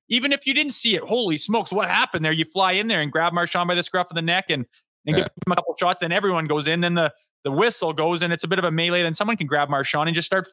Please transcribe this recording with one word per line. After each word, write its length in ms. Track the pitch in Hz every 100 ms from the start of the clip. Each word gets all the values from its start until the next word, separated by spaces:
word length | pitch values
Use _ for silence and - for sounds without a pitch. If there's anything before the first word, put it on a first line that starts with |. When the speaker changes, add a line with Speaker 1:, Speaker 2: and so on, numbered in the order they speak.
| _
Speaker 1:
even 240 | 240 277
if 140 | 277 262
you 60 |
didn't 200 | 269 302
see 240 | - 233 170
it, 60 |
holy 360 | - 233 208 151
smokes, 340 | - 226 180
what 160 | 190 180
happened 360 | 202 254 175
there? 80 | 156
You 120 | 160
fly 280 | 156 190 185
in 160 | 185 226
there 120 | 185
and 100 | 147
grab 200 | 156 170
Marchand 360 | 170 175 180 175
by 60 | 175
the 60 |
scruff 260 | 170 185 175
of 60 | 165
the 60 |
neck 240 | 165 180 196
and, 160 | 147 120 _ _ _ 143
and 100 | 175
Speaker 2:
Yeah. 60 |
Speaker 1:
give 60 | - - -
him 60 |
a 20 |
couple 220 | 175 170 156
shots. 220 | 180 -
Then 100 | 165
everyone 340 | 180 196 170 156
goes 200 | 151 147
in. 140 | 170
Then 140 | 175
the, 180 | 175 156 - _ _
the 80 | 143
whistle 400 | 139 233 - 165
goes 260 | 151 156 175
and 120 | 175
it's 80 | 165
a 40 | 170
bit 100 | 185
of 60 |
a 60 | 170
melee. 300 | 160 170 175
Then 120 | 170
someone 220 | 156 208 226
can 100 | 143
grab 240 | 147 143
Marchand 380 | 139 135 151 160
and 60 |
just 120 | 160 165
start 200 | 190 185